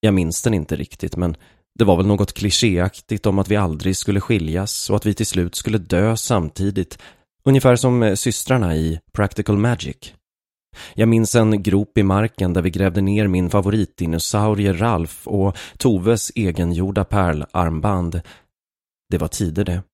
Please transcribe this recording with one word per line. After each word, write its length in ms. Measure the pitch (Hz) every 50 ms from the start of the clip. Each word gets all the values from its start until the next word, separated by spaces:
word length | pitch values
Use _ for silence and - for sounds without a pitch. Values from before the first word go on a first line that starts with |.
Jag 140 | - 107 98
minns 280 | 95 87 82 85 -
den 120 | - 123 110
inte 220 | 92 76 - 87
riktigt, 400 | - 80 - - - - - -
men 200 | 90 90 87 80 - _ _ _ _ _ _ _ -
det 60 | 117
var 120 | 98 92
väl 100 | 85 92
något 260 | 101 101 98 101 -
klichéaktigt 920 | - - - - - - - 113 92 87 90 95 - - - _ 107 101 -
om 120 | 107 95 98
att 100 | 95 92
vi 80 | 104
aldrig 400 | 104 101 87 78 73 - 92 92
skulle 240 | - - - 101 101
skiljas 720 | - - 117 101 80 78 78 90 98 101 - - - -
och 60 | 101
att 100 | 101 -
vi 80 | 104 101
till 120 | - 110
slut 280 | - - 92 87 87 -
skulle 240 | - - - 107 110
dö 380 | 85 - - 87 98 110 113
samtidigt, 840 | 110 - - 123 101 82 76 _ - 95 98 98 101 90 _ - - - - - _ _ _ _ _ _
ungefär 320 | 135 135 135 - 131 123
som, 260 | 117 - 127 123 123
eh, 120 | 117 107 95
systrarna 640 | 107 - 123 113 - - - 131 127 107 87 80
i 240 | 78 80 80 80 80 _ _
Practical 440 | _ - 104 98 - - 104 - 104
Magic. 400 | 101 104 120 120 - - - 67 _ - - - _ _ _ _ _ _ _ _ _ _ _ - - - - -
Jag 140 | - 110 113
minns 260 | 113 113 113 104 -
en 280 | 120 110 107 107 101
grop 360 | 92 107 92 98 104 - _ 113
i 40 |
marken 500 | 101 95 95 101 107 113 _ - 95 90
där 100 | 87 90
vi 80 | 82 92
grävde 300 | 82 90 98 95 85 101
ner 280 | 98 98 101 104 107 98
min 220 | 90 92 90 87
favoritdinosaurie 1200 | - 101 92 95 104 110 98 - _ - 90 82 82 82 - - - 104 104 110 107 101 101 101
Ralf 540 | 95 82 104 117 110 85 85 80 - - -
och 300 | - 107 101 95 98 95 - - - -
Toves 560 | - - 131 110 92 87 107 117 107 - - -
egengjorda 720 | 123 107 95 82 85 87 85 87 82 92 95 98 104 95
pärlarmband. 1160 | - - 104 92 87 78 76 76 - _ 90 90 82 82 78 78 104 101 92 87 85 82 85 - - - - _ _ _ _ _ _ _ _ _ _ _ _ _ _
Det 80 | 101 82
var 100 | 82 76
tider 360 | - - 107 85 80 90 104
det. 180 | 95 87 90 92 _